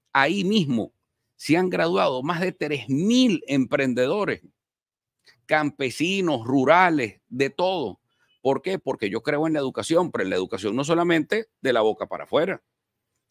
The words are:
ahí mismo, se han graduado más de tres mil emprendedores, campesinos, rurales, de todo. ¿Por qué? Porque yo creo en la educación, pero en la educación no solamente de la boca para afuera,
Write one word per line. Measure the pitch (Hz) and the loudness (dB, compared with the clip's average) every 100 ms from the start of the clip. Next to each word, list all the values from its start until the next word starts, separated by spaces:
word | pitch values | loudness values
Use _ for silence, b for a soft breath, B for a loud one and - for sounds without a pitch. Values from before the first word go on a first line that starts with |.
| _ | _
ahí | 139 143 196 | 0 2 0
mismo, | 185 220 143 120 135 _ _ _ _ - | 0 2 2 0 -2 _ _ _ _ -10
se | - 160 | 0 2
han | 185 | 2
graduado | 180 170 190 180 127 | 0 0 2 0 0
más | 135 170 | -4 -2
de | 185 | -4
tres | 180 151 143 110 | -4 -4 -4 -2
mil | 135 196 247 254 175 - | -2 2 4 4 2 0
emprendedores, | 139 123 143 135 123 127 202 185 104 - _ _ _ _ _ _ _ b _ - | 0 0 0 0 2 0 0 -4 -6 -10 _ _ _ _ _ _ _ b _ -2
campesinos, | 156 147 - 135 - 165 196 175 135 113 | 0 0 -2 -6 -2 -2 0 0 -2 0
rurales, | 135 127 175 185 156 113 - _ | 2 4 6 4 2 -2 -8 _
de | 120 135 | -4 -4
todo. | - 185 185 113 87 _ _ _ _ | -2 -2 -2 -6 -8 _ _ _ _
¿Por | 131 135 | -2 -2
qué? | - 190 | -2 -6
Porque | - - 107 | -4 -4 -4
yo | 107 | -4
creo | - 147 160 | -2 -2 0
en | |
la | 156 | -2
educación, | 135 - 101 - 175 | -2 -4 0 2 2
pero | 120 | -2
en | 95 | -2
la | 92 | -2
educación | 92 104 104 117 | -4 -4 -4 -2
no | |
solamente | 143 165 175 165 147 214 226 _ | 0 0 2 0 0 -4 -6 _
de | 135 | 0
la | 120 | 2
boca | 110 104 98 | 2 0 -6
para | 85 73 | -10 -2
afuera, | 123 180 165 _ _ _ _ _ _ _ | -2 0 -4 _ _ _ _ _ _ _